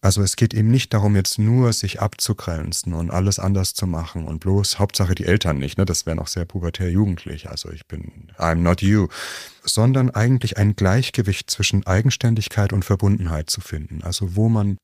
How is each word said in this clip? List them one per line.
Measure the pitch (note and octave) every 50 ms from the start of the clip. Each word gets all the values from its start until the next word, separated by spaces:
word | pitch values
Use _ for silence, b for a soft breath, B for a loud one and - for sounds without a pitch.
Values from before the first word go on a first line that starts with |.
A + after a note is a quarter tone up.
Also | - G2+ F#2+ G2+ G2+
es | F#2+ -
geht | - A2+ A2 -
eben | A2 G#2+ A2
nicht | A#2+ C3+ - - -
darum, | A2 G2+ G#2 G#2
jetzt | G2 F#2 - - -
nur | G#2+ A2 A#2 B2+ B2+ A#2 G#2+
sich | - - G2 - -
abzugrenzen | - G#2+ - - - - G2+ - - - E2+ D#2+ D2+ - E2 - - F#2 E2+
und | E2 E2+ E2+
alles | - F2+ F#2+ G2+ G2 -
anders | F#2+ F#2+ G2 G2 F#2 - -
zu | - -
machen | F#2 E2+ D#2+ E2 E2 - E2+ D#2+ D2+
und | D#2+ D#2
bloß | - F#2 F#2+ G2+ G2 - - -
Hauptsache | G2 F#2 - - G2 F2 F2+
die | - -
Eltern | E2+ F2+ A2 - F2 D2+ C#2
nicht, | C2+ C#2+ - -
ne? | F#2+
Das | F2+ E2+ - -
wäre | - D#2+
noch | E2 E2 -
sehr | - F2+ F2
pubertär | F2 - F#2+ E2+ E2+ E2 - F#2+ F2+
jugendlich, | F2 F#2+ G#2+ G2+ F2 E2+ - - - D2+ - -
also | - - - - -
ich | D#2 - _
bin, | - D#2 - - - - - - - -
„I'm | - E2 E2
not | E2 E2+ E2+ F2+ - -
you“, | F#2+ G#2 G#2+ F#2+ E2+ B B B B B B B B B B B
sondern | - - - A2 B2 C3 C3+ B2+ B2+
eigentlich | - G#2 A2 A#2+ C3 B2 - A2+ -
ein | - G#2 G#2 G2+
Gleichgewicht | - G2+ F#2 F#2 B2 B2+ - - - A2+ G2 G2 - - -
zwischen | - - G#2 - - G2 -
Eigenständigkeit | - F#2 F#2+ A2 C3+ A#2+ - - A#2 A2+ A2 G#2 - - - G2+ G2 -
und | G2+ F#2
Verbundenheit | - G#2 F#2 - G2 G2 - F#2 E2+ E2 D2+ D#2+ -
zu | - -
finden. | - - - D#2+ D2+ - - D#2 D#2
Also | E2+ F2+ - G2 F2+ F2
wo | G2+ A2 A2+
man | A2+ A2 G2+ G2+ G2 -